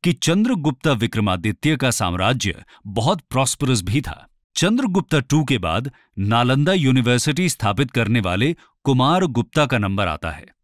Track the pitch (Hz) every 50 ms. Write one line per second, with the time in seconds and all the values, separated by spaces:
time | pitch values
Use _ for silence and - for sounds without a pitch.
0 | - 170 156 - - 151 165 196 220 247 254 180 143 156 135 _ - 160 135 107
1 | 117 113 - 113 104 101 92 90 85 107 104 _ - 147 156 135 139 127 113 -
2 | 101 90 87 90 92 110 131 117 - 101 - - - _ - - _ 104 95 113
3 | 110 151 208 165 _ _ - 131 135 - - _ 143 131 127 107 87 90 104 151
4 | 135 - - - - _ _ _ _ _ _ - - 190 226 254 277 214 180 196
5 | - _ 160 147 131 _ 143 156 151 - 135 107 90 80 80 104 127 139 - _
6 | _ _ _ 95 95 104 113 117 123 123 131 139 147 175 196 185 143 131 131 131
7 | 117 120 123 120 - 156 143 151 185 165 - _ - 101 101 151 147 123 - 120
8 | 113 101 117 120 95 90 90 98 117 151 170 _ - _ _ _ _ 139 135 127
9 | 127 143 170 185 185 160 117 120 113 - _ 156 151 139 131 113 104 98 98 98
10 | 101 87 78 76 - 82 78 76 - - _ _